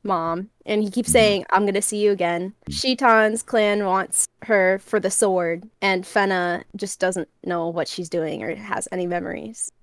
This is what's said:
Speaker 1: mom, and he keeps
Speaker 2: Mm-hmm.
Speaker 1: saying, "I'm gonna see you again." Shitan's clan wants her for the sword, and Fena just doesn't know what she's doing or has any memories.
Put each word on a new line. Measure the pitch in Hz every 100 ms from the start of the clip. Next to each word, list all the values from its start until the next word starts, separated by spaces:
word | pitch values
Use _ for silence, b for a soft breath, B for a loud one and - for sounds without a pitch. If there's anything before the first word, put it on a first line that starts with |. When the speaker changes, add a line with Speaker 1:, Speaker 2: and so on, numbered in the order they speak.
| 202
Speaker 1:
mom, | 180 165 170 196 _ -
and | 202
he | 208
keeps | 214 -
Speaker 2:
Mm-hmm. |
Speaker 1:
saying, | 240 214 202 -
"I'm | 190 202
gonna | 196
see | 202 214
you | 208
again." | 196 175 170 185 - -
Shitan's | - 262 254 247 220 214 226
clan | - 233 208 208 196
wants | 190 185 - - _
her | - 208 185 190
for | - 214
the | 190
sword, | - 208 185 170 170 - _
and | 196 185
Fena | 185 214 196 185 175 175 - 196
just | 196 -
doesn't | 185 185 - _
know | - 175 170
what | 170 151
she's | - 170
doing | 170 160 147
or | 110
has | 185 208 - -
any | 185 175
memories. | 175 185 185 220 226 - _